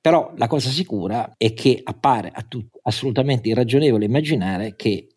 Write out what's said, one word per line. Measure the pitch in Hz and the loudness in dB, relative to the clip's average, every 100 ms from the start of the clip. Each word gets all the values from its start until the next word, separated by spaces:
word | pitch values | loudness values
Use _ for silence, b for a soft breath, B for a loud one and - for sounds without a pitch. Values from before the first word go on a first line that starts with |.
Però | 160 165 - - | 2 2 2 -4
la | 120 | -2
cosa | 151 127 | 0 -2
sicura | 139 185 104 90 113 - - | -4 -4 -4 -4 -4 -6 0
è | 113 | -2
che | 110 135 123 | 2 2 2
appare | - - 139 120 90 | 0 -2 0 0 -2
a | - | -10
tutti | - 127 107 - | -12 -12 -12 -10
assolutamente | 120 113 135 131 139 127 110 | -6 -4 -2 -2 0 0 0
irragionevole | 113 117 135 151 110 | 0 2 4 4 2
immaginare | 104 135 151 139 92 92 107 - | 2 0 0 -2 -2 -4 -6 -4
che | 113 98 - | -2 -2 -6